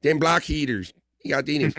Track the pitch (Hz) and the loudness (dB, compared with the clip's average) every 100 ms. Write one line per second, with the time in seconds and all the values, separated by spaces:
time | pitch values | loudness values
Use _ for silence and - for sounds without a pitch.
0 | 143 156 160 170 - 151 143 110 90 - | 2 2 2 2 0 -4 -2 -4 -6 -14
1 | _ _ - 135 131 151 156 | _ _ -4 -4 -2 0 0